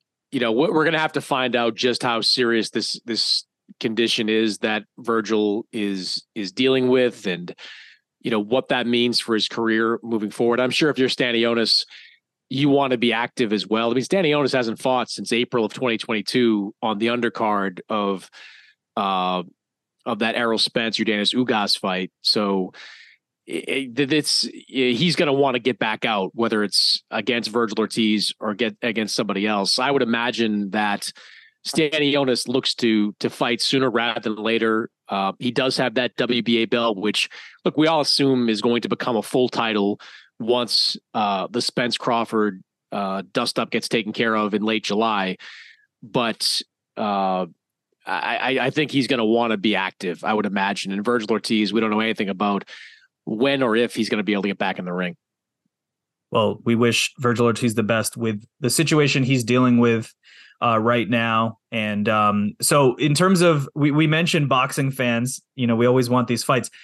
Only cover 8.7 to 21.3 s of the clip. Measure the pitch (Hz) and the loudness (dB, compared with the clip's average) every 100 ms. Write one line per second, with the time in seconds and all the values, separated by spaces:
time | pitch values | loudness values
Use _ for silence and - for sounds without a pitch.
8.7 | 131 117 120 120 113 - 110 - - 113 | -2 0 2 2 0 0 -2 -2 -2 0
9.7 | 110 113 117 117 113 101 - 120 120 127 | 2 0 -2 -4 -4 -4 0 0 2 0
10.7 | 120 156 127 127 - 127 117 117 117 107 | 2 0 2 0 0 0 2 2 2 2
11.7 | - - - - _ _ _ _ 135 143 | 0 -2 -12 -20 _ _ _ _ 0 4
12.7 | 139 135 123 120 113 120 - 113 104 98 | 4 4 2 2 0 -2 -2 0 0 0
13.7 | 110 117 123 120 190 160 147 131 135 113 | 0 0 0 0 0 2 2 2 0 -2
14.7 | 104 131 127 113 - 98 117 127 123 107 | -2 0 0 -2 -8 -2 -2 0 0 -2
15.7 | - 127 110 - 110 98 127 120 107 98 | -2 -2 -2 -2 -4 -2 2 4 2 -2
16.7 | - 113 104 113 120 117 - 110 104 98 | -4 -4 -2 -2 0 -2 -2 -2 0 -2
17.7 | 87 - 107 101 95 - - - - - | -6 -6 -2 -2 -4 -10 -20 -20 -20 -20
18.7 | _ _ - 98 95 92 92 87 _ _ | _ _ -4 -2 0 0 -2 -6 _ _
19.7 | _ _ _ 123 107 113 117 117 110 - | _ _ _ -8 -4 -2 -2 0 0 -2
20.7 | 123 113 107 107 104 101 | -2 -2 -2 -2 0 0